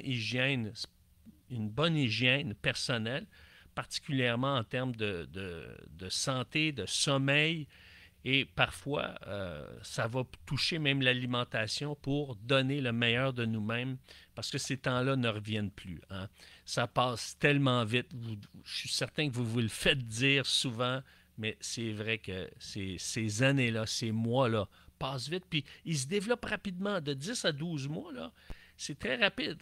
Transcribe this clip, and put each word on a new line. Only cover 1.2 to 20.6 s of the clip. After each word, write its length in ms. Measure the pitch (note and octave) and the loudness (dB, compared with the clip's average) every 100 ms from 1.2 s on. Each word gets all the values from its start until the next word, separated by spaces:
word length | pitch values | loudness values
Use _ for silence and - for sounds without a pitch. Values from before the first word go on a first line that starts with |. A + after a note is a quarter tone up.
| - - - | -20 -20 -10
une 200 | A#2+ G#2+ | -4 -4
bonne 260 | A2+ E3+ D#3 | 0 2 4
hygiène 580 | B2 G#2+ B2+ C3+ C#3 | 4 4 4 4 0
personnelle, 720 | - C3+ - - A#2+ A2 C#3 G#3+ - - - - | -2 -2 -2 -2 -2 -2 -4 -8 -16 -20 -20 -12
particulièrement 800 | - - - - C3+ B2 A#2 C3+ C3+ | -10 -8 -8 -2 2 2 2 2 0
en 80 | |
termes 300 | G#2+ B2+ B2+ | 0 -2 -2
de, 320 | A2+ G#2 F2 C2+ | -2 -2 -2 -6
de, 340 | E2+ F#2+ E2 A#1+ A1 - | -8 -8 -8 -10 -14 -16
de 200 | D#2+ F#3 | -12 -6
santé, 640 | - - B2+ B2 D#3 D#3 | -2 0 0 0 0 0
de 120 | C#3 | 0
sommeil. 800 | F#2 - - C#3 C3+ C#3+ D#3 E3 C#3 - - - - - B2 | -2 0 2 4 4 4 4 0 -6 -14 -20 -20 -20 -8 0
Et 160 | C3+ | 2
parfois, 680 | - - B2 - C#3 D3 - - - | 2 2 0 0 -4 -2 -4 -6 -8
euh, 360 | G2+ F#2 D2+ A1 A#1+ | -6 -6 -8 -10 -12
ça 260 | - - A#2 | -8 -4 -2
va 160 | B2+ - - - | -2 -4 -8 -6
toucher 340 | C#3 - E3 | -2 0 2
même 200 | C#3+ C#3 | 4 4
l'alimentation 920 | B2+ B2 B2+ B2 A#2+ A#2 G#2+ - D3 | 4 4 2 0 0 -2 -2 -2 -4
pour 400 | D3 C3+ C#3+ C#3 | -4 -2 0 -2
donner 460 | G#2 A2+ C3+ C3 C#3+ | -6 2 2 4 2
le 100 | B2 | 0
meilleur 420 | A#2 A#2+ A#2+ C3+ | 2 4 4 2
de 120 | B2 | 0
nous-mêmes, 540 | A2+ A2 G#2 A#2 C3 C3 - - - | 0 0 0 -2 -2 -6 -12 -20 -18
parce 160 | - - | -10 -6
que 80 | C#3+ | -4
ces 200 | - C3+ | -2 -2
temps-là 360 | C#3 B2 C3 | 0 2 4
ne 140 | C3+ A#2 | 4 2
reviennent 420 | G#2+ G#2 G#2+ G#2 | 0 -2 0 -2
plus, 300 | - F#2 D#2 - | -4 -10 -12 -10
hein. 180 | F#2+ G2 - - - | -8 -8 -12 -20 -20
Ça 240 | - - A#2 | -6 -2 0
passe 500 | - B2 A2+ - - | 2 2 0 -6 2
tellement 460 | D3+ C#3+ C3+ B2 | 4 6 6 4
vite. 240 | A2 B2 - | 4 0 -2
Vous, 240 | B2 A#2 G#2+ - - | -6 -8 -8 -10 -18
je 140 | - - | -10 -8
suis 100 | B2+ | -4
certain 400 | - B2 - D3+ | -2 -2 0 0
que 40 | |
vous 120 | A#2+ | 0
vous 160 | A#2 A#2+ | 0 2
le 80 | A2+ | 0
faites 360 | - F#3 D3 A#2 | 2 2 2 0
dire 360 | A2 C3+ C#3 | 2 4 4
souvent, 560 | B2+ - | 4 2